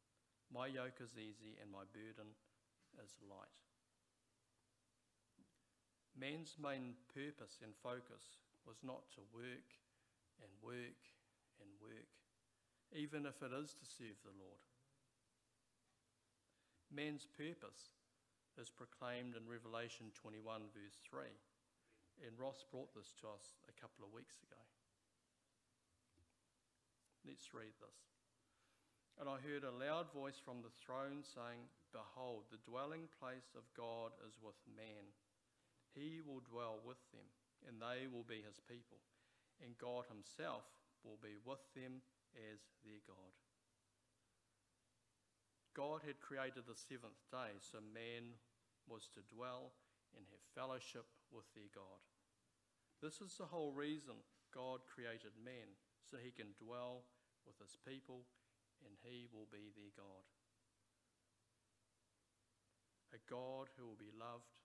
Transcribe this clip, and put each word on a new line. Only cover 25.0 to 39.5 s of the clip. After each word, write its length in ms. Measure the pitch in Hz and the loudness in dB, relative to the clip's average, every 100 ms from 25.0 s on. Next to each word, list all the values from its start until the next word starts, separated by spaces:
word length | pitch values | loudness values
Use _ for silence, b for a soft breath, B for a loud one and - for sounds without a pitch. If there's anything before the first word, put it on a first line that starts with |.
| _ _ _ _ _ _ _ _ _ - - - - _ _ _ _ _ _ _ - - | _ _ _ _ _ _ _ _ _ -20 -20 -20 -20 _ _ _ _ _ _ _ -20 -12
Let's 280 | 139 139 - | -10 -6 -6
read 220 | 120 110 110 | -4 -6 -6
this. 300 | 107 - - - _ _ - B B B B B B - | -12 -12 -18 -20 _ _ -20 B B B B B B 0
"And 100 | 139 | 2
I 100 | 135 | 4
heard 240 | 147 143 | 4 4
a 60 | 135 | 4
loud 400 | 123 139 160 165 | 6 8 8 6
voice 260 | 139 139 135 | 4 2 0
from 240 | - 123 | -2 -2
the 80 | 113 | -2
throne 520 | - - 127 139 143 | -6 2 4 4 2
saying, 460 | - 127 117 120 120 - - | -2 0 0 -2 -6 -12 -6
'Behold, 560 | 113 104 127 127 113 101 | -4 -4 0 2 2 -2
the 80 | 110 | -8
dwelling 520 | 113 123 143 160 160 | 2 4 4 2 -2
place 460 | - 131 127 - | -2 -2 -2 -4
of 200 | 135 120 | -10 -6
God 440 | - 117 113 113 117 | 0 4 4 4 0
is 180 | 110 110 | -8 -6
with 260 | 110 - 117 | -6 -6 -10
man. 460 | 107 110 107 101 - _ _ _ B B B - | -6 -6 -6 -8 -14 _ _ _ B B B -10
He 280 | 139 151 160 | -2 0 0
will 200 | 151 131 | 0 -2
dwell 380 | 120 117 117 110 | 2 4 4 4
with 300 | 117 127 - | 0 -6 -8
them, 200 | 110 98 - - - | -14 -14 -16 -20 -12
and 180 | - 113 | -6 0
they 260 | 117 127 131 | 4 4 4
will 180 | 120 | 2
be 180 | 117 110 | 2 0
his 180 | 107 - | -2 -8
people, 400 | - 120 - 101 - B B B B | -8 -8 -8 -16 -18 B B B B